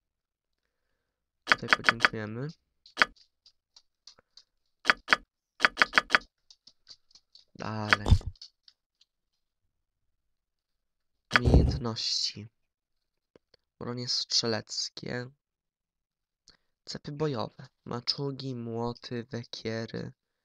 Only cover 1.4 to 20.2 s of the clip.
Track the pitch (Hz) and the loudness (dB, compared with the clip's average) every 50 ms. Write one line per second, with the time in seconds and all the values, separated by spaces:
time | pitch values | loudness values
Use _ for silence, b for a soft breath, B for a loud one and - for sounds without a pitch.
1.4 | - - - - 120 117 - - - - 113 117 - - - 113 107 104 110 120 | 0 0 0 2 4 2 2 4 4 2 2 4 2 0 0 0 -6 -6 -6 -8
2.4 | 139 156 - _ _ _ _ _ - - - - - - - - - _ _ _ | -8 -10 -12 _ _ _ _ _ -20 -4 2 2 2 2 0 -18 -20 _ _ _
3.4 | _ - _ _ _ _ - - _ _ _ _ - - - - - _ - - | _ -20 _ _ _ _ -20 -20 _ _ _ _ -20 -20 -20 -20 -20 _ -20 -20
4.4 | _ _ _ _ _ _ _ _ - - - - - - - - - _ _ _ | _ _ _ _ _ _ _ _ 0 0 0 2 2 0 0 0 0 _ _ _
5.4 | _ _ _ - - - - - - - - - - - - - - - _ _ | _ _ _ 0 0 2 4 4 2 4 4 0 2 4 2 0 0 -2 _ _
6.4 | _ - - _ - - _ _ _ - - _ _ _ - - _ _ - - | _ -20 -20 _ -20 -20 _ _ _ -20 -20 _ _ _ -20 -20 _ _ -20 -20
7.4 | _ _ - - - 107 107 110 107 104 107 107 104 - - - - - - - | _ _ -14 -12 -8 -8 -6 -2 0 0 0 2 4 6 4 4 4 -2 -12 -14
8.4 | - - _ _ _ _ _ _ _ _ _ _ _ _ _ _ _ _ _ _ | -18 -20 _ _ _ _ _ _ _ _ _ _ _ _ _ _ _ _ _ _
9.4 | _ _ _ _ _ _ _ _ _ _ _ _ _ _ _ _ _ _ _ _ | _ _ _ _ _ _ _ _ _ _ _ _ _ _ _ _ _ _ _ _
10.4 | _ _ _ _ _ _ _ _ _ _ _ _ _ _ _ _ _ - - - | _ _ _ _ _ _ _ _ _ _ _ _ _ _ _ _ _ 2 2 4
11.4 | 123 120 131 - - 117 120 - 120 117 110 - - - - - - - - 104 | 6 8 8 8 8 6 2 0 -2 -4 -4 -4 -4 -4 -4 -4 -4 -4 -6 -8
12.4 | 104 110 _ _ _ _ _ _ _ _ _ _ _ _ _ _ _ _ - - | -14 -16 _ _ _ _ _ _ _ _ _ _ _ _ _ _ _ _ -20 -20
13.4 | _ _ _ _ _ _ _ - - 120 123 123 123 123 - - - - - - | _ _ _ _ _ _ _ -12 -10 -8 -8 -8 -6 -4 -4 -4 -2 0 0 0
14.4 | - 117 110 107 - - - - - - - - - - 123 123 123 131 139 _ | 2 0 -2 -2 -4 -8 -8 -8 -8 -8 -8 -10 -10 -8 -8 -8 -8 -10 -16 _
15.4 | _ _ _ _ _ _ _ _ _ _ _ _ _ _ _ _ _ _ _ _ | _ _ _ _ _ _ _ _ _ _ _ _ _ _ _ _ _ _ _ _
16.4 | _ - b b b b b b b - - - - 156 147 143 156 151 135 110 | _ -20 b b b b b b b -14 -12 -12 -12 -10 -6 -4 -2 -2 -2 -2
17.4 | 110 - - - 135 - _ _ - - - 123 127 - - - 139 139 135 131 | -6 -6 -10 -14 -20 -20 _ _ -12 -10 -10 -6 -4 -4 -4 -4 -4 -6 -6 -8
18.4 | 131 135 127 120 117 117 113 117 117 120 120 - - - 127 120 113 - - 117 | -8 -8 -8 -8 -8 -6 -6 -4 -4 -6 -6 -8 -12 -10 -10 -10 -10 -8 -10 -10
19.4 | 117 - - - - 113 113 113 113 110 - 120 123 123 - _ | -10 -12 -12 -10 -8 -6 -6 -6 -8 -8 -8 -8 -10 -10 -12 _